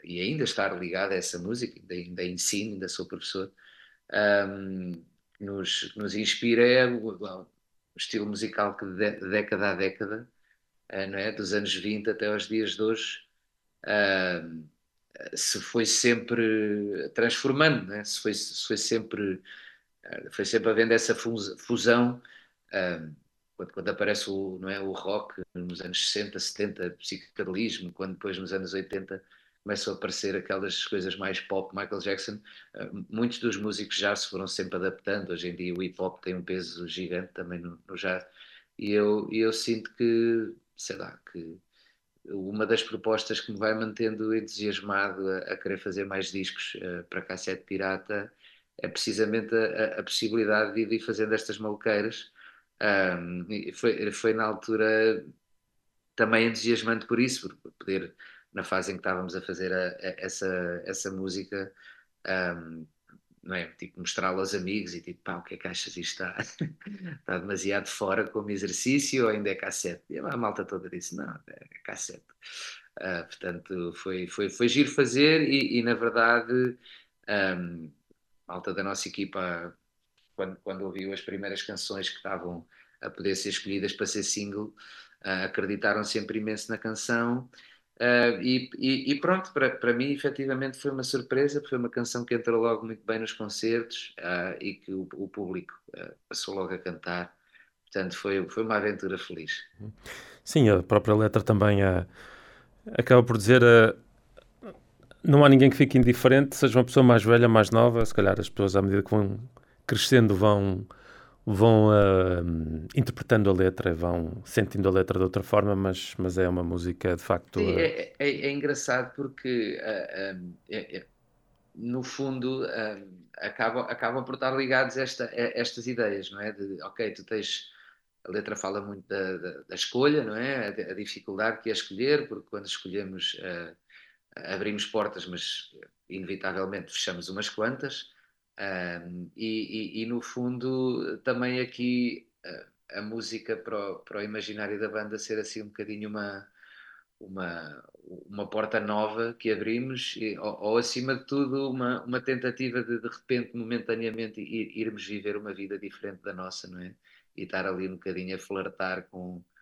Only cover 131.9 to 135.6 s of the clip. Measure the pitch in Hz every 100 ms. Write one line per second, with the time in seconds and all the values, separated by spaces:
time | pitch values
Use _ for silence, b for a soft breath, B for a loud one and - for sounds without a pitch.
131.9 | 98 131 147 147 101 - 104 98 - 95
132.9 | 98 95 92 - - 92 87 82 - _
133.9 | b b b _ - - 92 101 104 -
134.9 | 110 101 90 90 87 - -